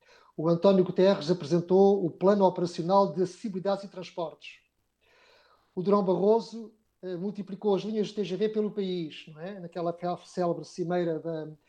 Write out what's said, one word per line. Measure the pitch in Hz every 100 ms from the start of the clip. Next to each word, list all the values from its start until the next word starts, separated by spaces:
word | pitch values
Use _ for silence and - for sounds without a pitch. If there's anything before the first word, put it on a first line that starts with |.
| _ _ _ -
O | 160
António | 170 196 190
Guterres | 180 - 190 196 147
apresentou | 175 139 170 170 190 196 196 170
o |
Plano | - 185 208 185
Operacional | 170 175 - 165 196 190
de | 156
Acessibilidades | 180 - 220 185 196 196
e | 202
Transportes. | 185 - - 160 143 - - _ _ _ _ _ _ _ _ _ _ _
O | 185
Durão | 180 202
Barroso, | 190 175 196 226 - 226 214 _ _ _
eh, | 185 175
multiplicou | 202 202 190 - 208
as | 190
linhas | 202 220 208
de |
T | 214
G | 175 180
V | 214
pelo | 214 208
país, | 208 190 180 156 - -
não | 151
é? | 180 202
Naquela | 170 180 170
fe-, | 170 175 170 -
célebre | - 175 165 156
cimeira | - 170 180 170 160
da, | 165 160 156 156